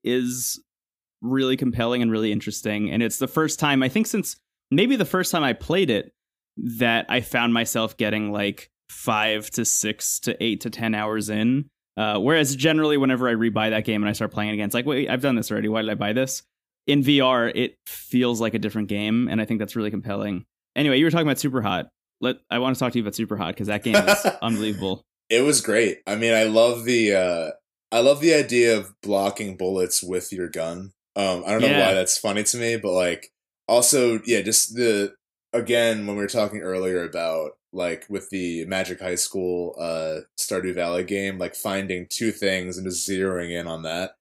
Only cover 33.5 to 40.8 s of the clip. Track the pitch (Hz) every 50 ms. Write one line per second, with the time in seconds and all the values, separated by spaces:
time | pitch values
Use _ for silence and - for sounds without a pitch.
33.5 | _ _ _ - 113 120 123 - 147 135 123 120 113 110 - 117 117 104 90 107
34.5 | 110 - - - 113 120 120 117 107 101 101 98 - _ _ _ _ _ _ _
35.5 | - 120 113 117 120 120 117 117 110 107 104 104 101 104 101 101 - 117 104 101
36.5 | 107 104 80 92 92 92 92 92 92 87 85 82 - 85 82 82 80 80 78 73
37.5 | - _ _ _ - 92 87 87 82 - - - 101 95 - - 98 95 90 87
38.5 | 85 82 80 87 95 95 95 - 90 - 95 92 90 85 - - - 98 92 90
39.5 | 87 87 87 85 - - 85 85 82 80 80 80 78 78 - _ _ - - -
40.5 | 104 92 92 92 90 87